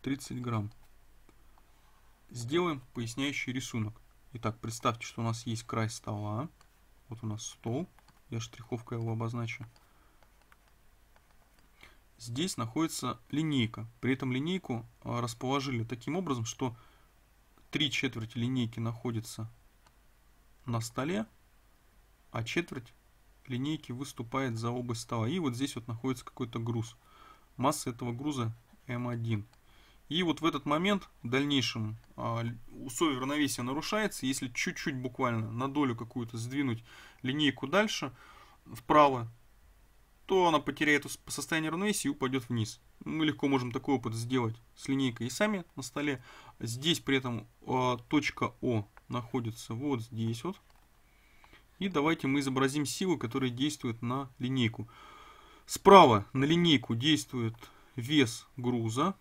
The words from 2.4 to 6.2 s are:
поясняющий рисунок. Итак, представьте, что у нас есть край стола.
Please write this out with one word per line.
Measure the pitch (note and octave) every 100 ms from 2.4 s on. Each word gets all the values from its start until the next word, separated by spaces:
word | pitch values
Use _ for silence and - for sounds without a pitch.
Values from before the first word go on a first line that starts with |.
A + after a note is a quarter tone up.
| A#2+ D#3+ F3+ C#3+ -
поясняющий | - A2+ C3 C#3 C#3 -
рисунок. | C3 - A#2 G#2+ - - - -
Итак, | A#2 A2 A2
представьте, | A#2 A2 B2+ A#2
что | - -
у |
нас | A2+ A2
есть | B2 A2
край | - A2+ A2
стола. | - - G#2